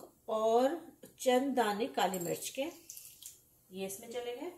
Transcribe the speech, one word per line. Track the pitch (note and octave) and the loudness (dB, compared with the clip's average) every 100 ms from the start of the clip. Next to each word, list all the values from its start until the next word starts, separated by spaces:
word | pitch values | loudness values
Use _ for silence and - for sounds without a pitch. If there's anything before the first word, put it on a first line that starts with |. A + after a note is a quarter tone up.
| - _ - | -12 _ -4
और | A3 A3 A#3 C4+ E4+ - - - - | 2 6 6 6 2 -8 -20 -20 -2
चंद | B3+ B3 C#4 B3 | 4 4 4 2
दाने | G#3+ G#3 C4 | 2 2 -2
काली | - F#3+ F#3 | 2 0 0
मिर्च | E3+ D#3+ - | -2 -4 -4
के, | C4 D#4 - - - - - - - _ _ _ | -4 -6 -6 -18 -18 -18 -18 -18 -18 _ _ _
ये | F#3+ F#3+ | -8 -8
इसमें | A3 A3+ | -8 -10
चले | B3 A#3+ B3 | -8 -6 -6
गए। | F4 | -10